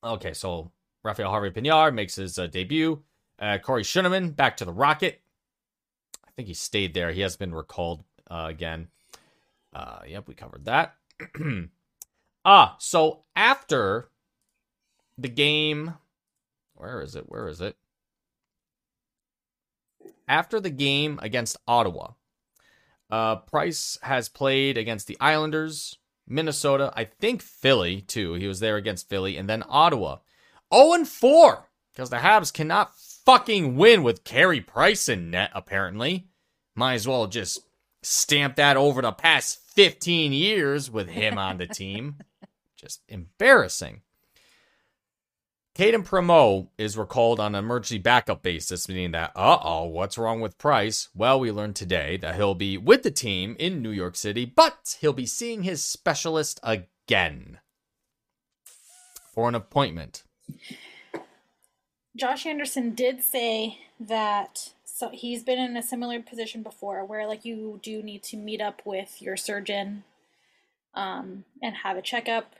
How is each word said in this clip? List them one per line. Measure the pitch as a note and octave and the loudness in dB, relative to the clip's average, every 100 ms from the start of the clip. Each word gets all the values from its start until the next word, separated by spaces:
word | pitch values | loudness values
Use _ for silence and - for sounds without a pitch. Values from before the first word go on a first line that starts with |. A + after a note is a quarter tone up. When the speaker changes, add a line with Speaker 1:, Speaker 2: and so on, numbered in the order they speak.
Speaker 1:
Okay, | A#2 A2 F#2+ | -6 -8 -8
so | D#2 F#2+ F2 E2 _ _ _ | -8 -8 -8 -10 _ _ _
Rafael | G#2+ G#2 G2+ | -10 -4 -2
Harvey | G#2+ G2+ | -2 -2
Pinard | F2+ C3 D#3 D#3 | -4 2 4 4
makes | A#2+ G2+ - | 2 -6 -6
his, | F#2+ F2 | -10 -6
uh, | F2 | -6
debut. | F#2 F#2 D3+ D#3+ D3+ _ _ _ _ | -6 -4 0 0 -2 _ _ _ _
Uh, | G#2 G2+ | -4 -4
Corey | - B2+ | -2 -2
Schueneman | G2+ F3+ F#3 F#3+ F3+ | 0 0 0 0 -4
back | D3 C3+ - | 0 0 0
to | |
the | F#2+ | -10
Rocket. | F2 C#3+ D3 F#3 - _ _ _ _ _ _ _ _ _ - _ | 0 2 2 -2 -6 _ _ _ _ _ _ _ _ _ -20 _
I | |
think | - A2 | -14 -12
he | |
stayed | E2+ - G#2+ F#2+ | -10 -4 -2 -2
there. | E2+ E2+ | -2 -4
He | E2 | -2
has | G2 F2 | -4 -4
been | G2 | -8
recalled, | E2 D#2 - E2+ E2 - _ _ | -8 -12 -6 -6 -6 -12 _ _
uh, | E2+ D#2+ | -10 -10
again. | D#2+ E2 D#2+ E2+ _ _ - _ _ _ _ _ | -8 -8 -10 -14 _ _ -20 _ _ _ _ _
Uh, | - B1+ A1 G#1+ | -16 -16 -16 -16
yep, | F2+ - | -16 -16
we | |
covered | C2+ - - | -20 -20 -14
that. | C#2+ C3 E3 _ _ _ - | -2 0 0 _ _ _ -18
<clears throat> | - D3+ A2 E2 _ _ _ - _ _ _ - | -10 -6 -6 -8 _ _ _ -20 _ _ _ 8
Ah, | G3 C3+ - | 8 8 2
so | - F3 D#3 - _ | -2 2 2 0 _
after | - A3 C4 - C#3 G2+ G#2+ C3 _ _ _ _ _ _ _ _ _ _ - | 0 2 2 0 0 0 -2 -4 _ _ _ _ _ _ _ _ _ _ -12
the | B2+ | -10
game, | A#2+ D3 D3+ D3+ D3+ D#3+ E3 _ _ _ _ _ _ _ | 0 0 2 -2 -4 -8 -12 _ _ _ _ _ _ _
where | _ F#2+ B2 | _ -14 -12
is | D2 E2 | -12 -14
it? | - | -14
Where | - E2+ | -12 -12
is | D#2+ | -10
it? | F#2 - _ _ _ _ _ _ _ _ _ _ _ _ _ _ _ _ _ _ _ _ _ _ - _ - | -12 -12 _ _ _ _ _ _ _ _ _ _ _ _ _ _ _ _ _ _ _ _ _ _ -20 _ -2
After | C#3+ F3 A3 | -2 0 -4
the | F#3+ | -4
game | C3+ C#3 C#3 D3+ D3 | -2 0 0 -2 -4
against | G#2+ B2 A#2 - - | -6 -4 -4 -8 0
Ottawa, | A#2+ G#2 E2+ G1+ - _ _ _ _ _ _ _ _ _ | 2 2 -2 -14 -20 _ _ _ _ _ _ _ _ _
uh, | A2 A2 A2 | -2 0 -2
Price | - D3+ E3 D#3 - - | -2 -2 -2 -4 -8 -10
has | - C3 A#2 | -4 -4 -4
played | - C3+ C3+ C3+ B2 | -4 0 2 0 -2
against | A2 A2+ - | -4 -8 -10
the | - | 0
Islanders, | C#3 D#3 D#3 D#3 D#3 D3+ - - _ _ _ | 2 2 0 -2 -4 -8 -12 -16 _ _ _
Minnesota, | C3 D#3+ C#3+ D3 C#3 C#3 | -4 -2 0 2 2 2
I | - | -2
think | A2+ _ G#3 A#3+ | -8 _ -4 -4
Philly, | - - C3 B2+ F2 F#2+ | -8 -2 4 4 2 -4
too. | G2+ - F#2 | -8 -6 -4
He | E2+ G2 | -4 -6
was | F#2 | -4
there | A2 G#2+ | -2 -2
against | G#2 F#2+ - | -2 -8 -6
Philly, | G2 F#2+ F#2 | -4 -4 -4
and | F#2+ | -4
then | A2 - | -4 0
Ottawa. | C3+ E3 C#3 E2+ C#2 _ _ _ _ _ | 4 4 4 -4 -8 _ _ _ _ _
Oh | G3+ D4 | 8 10
and | F4 D#4+ | 8 0
four, | - A#3+ D#4 E4 A3 - _ _ - | 2 6 10 10 8 -4 _ _ -12
'cause | B2+ | -6
the | A#2+ | 0
Habs | D3+ G#3+ D#3+ | 6 6 4
cannot | - D#3 F3+ G#3 _ | -4 0 0 0 _
fucking | - - - B3+ - G#3 D3+ B2+ | -20 0 8 8 8 0 0 6
win | G3+ A3+ | 8 8
with | B2+ - | 6 -2
Carey | - C3 F3+ D3+ | -2 4 4 4
Price | F#2 - E3 G#3+ - | -4 2 4 4 -2
in | G#2+ E2+ | -2 -2
net, | E2+ G2 | -2 -2
apparently. | G2 - G2 F#2+ G2+ B2+ F#3 F3+ _ _ _ _ - | -4 -6 -4 -4 -4 -4 -4 -8 _ _ _ _ -4
Might | C3 | -2
as | B2 G#2+ | -2 -2
well | C3 G#2+ | -2 -2
just | A2 F3 - _ _ _ _ | -4 -6 -8 _ _ _ _
stamp | - - - D3 C#3+ | -4 -2 2 2 2
that | C#3 C#3+ C3+ | 4 4 6
over | C#3+ C3 | 4 4
the | A#2+ | -2
past | - E3 D3+ - - | 0 4 4 2 -10
fifteen | _ - F#3+ - - E3+ D3+ | _ 6 6 4 -2 0 0
years | C#3 F#3 G#3+ C#3+ C#3+ C3 | 0 0 0 0 -2 -4
with | A2 F#2+ | -6 -6
him | F2 G#2+ G#2+ | -2 -2 -2
on | F#2+ F#2 | -4 -6
the | F2 | -8
team. | G#2+ F#2+ G2+ C3+ C#3+ | -10 -10 -10 -10 -14
Speaker 2:
<laughs> | - _ - _ _ _ | -20 _ -20 _ _ _
Speaker 1:
Just | - - _ | -18 -18 _
embarrassing. | G#2 E2+ _ A#3 C4 G2 - D2 G#1+ _ _ _ _ _ _ _ _ _ _ _ _ _ _ _ _ _ | -16 -16 _ 6 6 6 -4 -10 -14 _ _ _ _ _ _ _ _ _ _ _ _ _ _ _ _ _
Caden | - G3 A3+ | 0 2 2
Primo | F#3 F#3+ F3 E3+ B2+ G2 F2+ _ | 0 0 6 8 8 6 -2 _
is | G#2+ G#2 | -6 -4
recalled | G#2 - A#2 A2+ | -6 2 4 4
on | G#2+ | 0
an | G2+ | -2
emergency | G#2+ A#2+ G#2+ A2 | -4 -4 -4 -2
backup | G2 A#2+ - G2 | 4 4 4 -4
basis, | F#2 E2+ - F2+ - | -4 -4 -6 -8 -6
meaning | F#2 F2+ | -6 -4
that, | E2 E2 | -4 -6
uh-oh, | - G2+ E3+ - D#2+ E2+ | 0 4 4 2 -4 -4
what's | E2 G2+ - | -4 -6 -4
wrong | A2+ A2+ | -4 -4
with | A2 - | -6 -4
Price? | D3 C3+ G#2+ A2 - | 0 2 0 -4 -8
Well, | F2+ A2+ C3+ | -2 2 2
we | B2 | 2
learned | G#2 G#2+ | -4 -6
today | G2 F#2 F2+ C#2+ F#2+ | -8 -2 -2 -2 -6
that | E2 E2 | -6 -2
he'll | G2+ | 0
be | F#2+ G2 F#2+ | 0 -4 -4
with | A#2 C4 | 4 4
the | - | 4
team | C#3+ A#2 F#2+ F#2 B2+ | -4 -4 -4 -6 -6
in | E3 F#3 | -6 -6
New | A2 | -6
York | G#2 F2+ | -6 -6
City, | F2 G#2 G#2 | -6 -6 -6
but | B2 - D#4+ - - - | -4 4 4 2 -12 -4
he'll | D#3 | -2
be | C#3+ A#2+ | -2 -6
seeing | - A#3 A3+ | -8 -8 -6
his | F#3 D#3+ | -6 -6
specialist | - - - D3 E3+ D#3+ D3 - | -8 -6 -4 -2 -2 -2 -4 -6
again | A#2+ A2 F2+ _ - G#2+ F2 D2 - - _ _ _ _ _ _ _ _ _ _ | -4 -4 -6 _ -2 0 0 -4 -18 -20 _ _ _ _ _ _ _ _ _ _
for | - _ _ - _ - _ - A#2 | -20 _ _ -20 _ -20 _ -2 -2
an | |
appointment. | A#2+ G2+ C#3+ C3 E2 C#2 - _ _ _ - - - - - - - - _ _ _ _ _ _ _ _ | -2 -4 -2 -2 -4 -14 -18 _ _ _ -20 -18 -20 -20 -20 -16 -16 -16 _ _ _ _ _ _ _ _
Speaker 3:
Josh | A3+ B3 C4+ | -8 -4 -4
Anderson | E4 D4+ D4 - A#3 | -6 -6 -6 -4 -6
did | A3+ B3+ B3+ | -2 -2 -2
say | - C4 A#3 A3 A3 - - _ | -4 -2 -2 -2 -6 -10 -20 _
that, | G#3+ A3 G#3+ G3+ G3 - - _ | -6 -2 0 -2 -4 -10 -16 _
so | - - A#3 | -16 -10 -10
he's | B3 A#3+ A#3+ | -10 -10 -8
been | A#3 B3+ | -4 -2
in | B3+ A#3+ | -2 -6
a | |
similar | A#3 B3 A#3+ A#3+ | -8 -8 -6 -8
position | A#3 A#3 A3 A3+ | -10 -12 -10 -10
before | A3 - G3+ G3 G3 | -16 -12 -10 -8 -8
where, | G#3+ G#3+ | -8 -6
like, | G#3+ A3+ | -8 -10
you | A3+ A3 G#3 | -10 -12 -12
do | A3 G#3+ | -12 -12
need | G#3+ G3+ | -12 -14
to | - A3 | -14 -14
meet | G#3 G#3+ | -10 -6
up | G#3 G3+ | -6 -8
with | - F#3+ G3 - | -10 -10 -10 -14
your | - F#3+ | -10 -10
surgeon, | - G3+ G3+ G3+ G3 G3+ - _ _ _ _ _ _ _ _ | -8 -8 -6 -6 -6 -10 -16 _ _ _ _ _ _ _ _
um, | - F#3+ F#3 F#3+ F#3+ - _ | -10 -8 -8 -12 -16 -20 _
and | A#3+ A3 | -10 -8
have | G3 F#3 | -8 -6
a | |
checkup. | - A#3+ A#3 A3+ A3 _ | -6 -6 -4 -4 -6 _